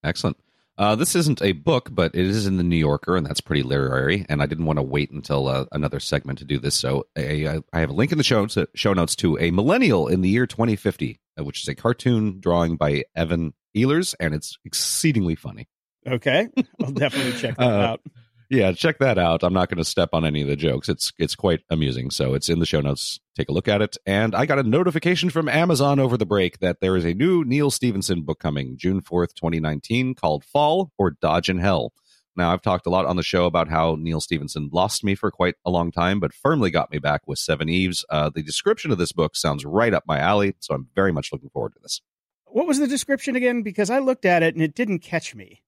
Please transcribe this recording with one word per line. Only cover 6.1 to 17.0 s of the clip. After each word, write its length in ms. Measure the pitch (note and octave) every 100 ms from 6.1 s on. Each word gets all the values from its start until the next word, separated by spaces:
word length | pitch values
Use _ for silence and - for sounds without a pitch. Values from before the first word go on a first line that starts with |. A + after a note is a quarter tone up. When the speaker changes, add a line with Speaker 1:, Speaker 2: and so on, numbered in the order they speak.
| D2 C2+ C#2
Speaker 1:
to 40 | C#2+
do 120 | C#2+
this. 160 | C#2+
So 320 | - - C#2 - -
I, 300 | C#2+ D2+ D2+
I, 120 | D#2 -
I 60 | E2+
have 100 | D#2
a 40 |
link 160 | C#2+ B2
in 60 | D#3
the 60 |
show, 220 | - A2+ G2+ - E2
show 180 | - G#2+
notes 200 | F#2+ E2 -
to 220 | F2+ D2+
A 120 | E2+
Millennial 580 | F2 A#2 A3+ A#3 G2+ D2
in 140 | F#2
the 80 | F#2
Year 160 | A2 B2+
twenty 300 | - A#2 G#2
fifty, 440 | G#2 - C#2 - _ -
uh, 60 |
which 180 | C#2+ -
is 60 | -
a 60 |
cartoon 680 | C#2 A#2 B2 B2+ A#2 G#2+ F#2+
drawing 360 | F#2 F2 E2+ D#2+
by 280 | D2+ C#2+ -
Evan 380 | - E2 E2+ D#2+ - _ G#2
Ehlers, 380 | C3 D#3 F3+ -
and 160 | E2+
it's 220 | D2+ - -
exceedingly 680 | - - - - D#3+ B2 F2+
funny. 340 | D#2+ A#2+ - - _ _ _ -
Speaker 2:
Okay. 420 | B2+ C3 C#3+ A3+ - - -
I'll 80 | B2+
definitely 420 | C#3